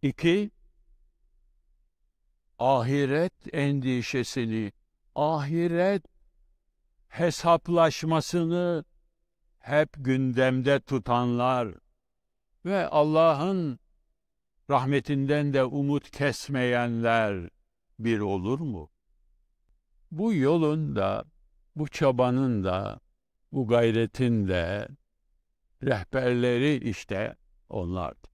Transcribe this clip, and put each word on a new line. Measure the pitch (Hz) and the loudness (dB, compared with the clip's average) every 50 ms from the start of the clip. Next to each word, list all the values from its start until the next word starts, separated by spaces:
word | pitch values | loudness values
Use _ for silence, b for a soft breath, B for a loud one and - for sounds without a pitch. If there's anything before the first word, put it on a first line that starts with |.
İki, | - 139 - - - 147 170 202 208 208 _ _ _ _ _ _ _ _ - _ _ _ _ _ _ _ _ _ _ _ _ _ _ _ _ _ _ _ _ _ _ _ _ _ _ _ _ _ _ _ _ _ | -2 -2 -4 0 0 2 2 2 0 -4 _ _ _ _ _ _ _ _ -20 _ _ _ _ _ _ _ _ _ _ _ _ _ _ _ _ _ _ _ _ _ _ _ _ _ _ _ _ _ _ _ _ _
ahiret | 117 127 139 127 113 123 135 143 143 131 139 151 170 185 _ _ _ - - | 2 2 4 4 2 2 0 0 0 0 0 0 0 -2 _ _ _ -8 -4
endişesini, | - 139 143 143 139 131 131 127 123 113 - - 131 120 - - 135 120 113 110 110 110 101 - _ _ _ _ _ _ _ _ | -2 0 0 0 0 0 -2 -2 -2 -2 -2 -4 -4 -4 -4 -4 -4 -4 -2 -2 -4 -4 -6 -8 _ _ _ _ _ _ _ _
ahiret | - 147 151 160 156 143 139 160 165 170 175 170 170 175 190 202 196 - - _ _ _ _ _ _ _ _ _ _ _ _ _ _ _ _ _ _ _ _ | -2 -2 0 0 -2 -4 -2 -2 -2 0 0 0 0 0 2 0 -2 -4 -8 _ _ _ _ _ _ _ _ _ _ _ _ _ _ _ _ _ _ _ _
hesaplaşmasını | - - 165 175 151 - - 170 170 165 - - 170 170 165 160 147 - - 160 165 160 151 - - 175 170 165 170 175 180 175 175 160 147 _ _ _ _ _ _ _ _ _ _ _ _ _ _ _ | -6 -2 -2 -2 -2 0 2 2 2 2 2 0 2 4 4 4 2 -2 -2 0 0 0 -2 -2 -2 -2 0 0 0 -2 0 -2 -2 -4 -6 _ _ _ _ _ _ _ _ _ _ _ _ _ _ _
hep | _ - 135 147 156 - - 147 | _ -2 0 2 0 0 -2 -6
gündemde | 135 123 131 131 135 131 123 120 131 131 127 131 127 139 143 135 | -2 0 0 2 2 0 2 2 2 2 2 0 2 2 2 2
tutanlar | - - 139 131 101 - 120 120 123 123 120 120 123 127 131 127 120 107 85 - _ _ _ _ _ _ _ _ _ _ _ _ _ _ _ _ _ | 0 -2 -4 -4 0 0 0 0 2 0 0 0 0 0 0 0 -2 -4 -8 -14 _ _ _ _ _ _ _ _ _ _ _ _ _ _ _ _ _
ve | 175 196 196 165 143 | -4 -2 -2 -2 0
Allah'ın | 151 151 147 151 156 156 165 165 156 139 151 185 196 190 170 151 123 - _ _ _ _ _ _ _ _ _ _ _ _ _ _ _ _ _ - | 2 2 2 4 4 4 6 6 4 2 0 -2 -2 -2 -2 -4 -6 -8 _ _ _ _ _ _ _ _ _ _ _ _ _ _ _ _ _ 0
rahmetinden | 139 131 123 131 143 139 123 - 147 139 135 135 147 147 147 143 135 | 0 0 2 2 0 0 0 -2 -2 -2 0 0 0 0 0 0 2
de | 139 131 | 0 0
umut | 123 139 143 143 139 143 143 - - | 0 0 -4 -2 -2 -2 -2 -4 -8
kesmeyenler | - - 143 143 120 - - - 143 131 127 123 123 120 120 120 117 113 117 117 113 117 110 107 101 92 85 85 _ _ _ _ _ _ _ _ _ _ | -6 -2 -2 -2 -2 -4 -8 -6 -4 -2 0 0 0 0 0 -2 -2 0 0 2 2 2 2 0 -2 -6 -8 -12 _ _ _ _ _ _ _ _ _ _
bir | 110 117 113 107 | -2 0 0 0
olur | 104 98 98 95 90 101 127 143 | 0 -2 -2 -2 -2 -4 -4 -4
mu? | 170 147 110 87 73 - _ _ _ _ _ _ _ _ _ _ _ _ _ _ _ _ _ _ _ _ _ _ _ _ | -4 -6 -8 -8 -10 -16 _ _ _ _ _ _ _ _ _ _ _ _ _ _ _ _ _ _ _ _ _ _ _ _
Bu | - 156 202 226 220 | -6 -2 -2 0 2
yolun | 160 131 135 165 170 160 151 151 160 156 143 139 | 2 4 4 4 4 2 2 0 0 -2 -4 -2
da, | 101 98 98 98 107 - - _ _ _ _ _ _ _ _ _ | -2 -2 -2 -2 -4 -6 -10 _ _ _ _ _ _ _ _ _
bu | 151 151 147 | -8 -8 -8
çabanın | - - 156 139 127 123 127 123 123 127 135 131 120 107 92 | -4 0 2 2 4 4 2 2 2 2 2 2 0 0 0
da, | 92 90 92 101 101 104 - _ _ _ _ _ _ _ _ _ _ | 0 -2 -2 -4 -6 -10 -12 _ _ _ _ _ _ _ _ _ _
bu | - 143 131 107 | -4 -4 0 2
gayretin | 120 120 117 117 110 113 117 107 _ - 131 123 117 110 101 95 | 4 4 4 4 2 2 0 -2 _ -2 0 0 2 2 0 0
de | 92 90 82 85 95 104 107 - 139 _ _ _ _ _ _ _ _ _ _ _ _ _ _ _ _ _ - | 0 0 -2 -2 -4 -6 -8 -10 -14 _ _ _ _ _ _ _ _ _ _ _ _ _ _ _ _ _ -2
rehberleri | 135 127 104 90 - - 135 127 123 123 120 120 123 120 120 131 147 151 131 - 117 | -2 -2 -2 -4 -4 -4 -2 0 2 2 2 2 2 2 2 2 2 0 0 -2 -4
işte | 101 - - - 104 95 107 113 - _ _ _ _ _ _ _ | -6 -6 -8 -8 -6 -4 -4 -6 -8 _ _ _ _ _ _ _
onlardı. | - 107 90 87 90 92 87 73 - _ _ - | -8 -6 -4 -4 -4 -4 -6 -6 -8 _ _ -20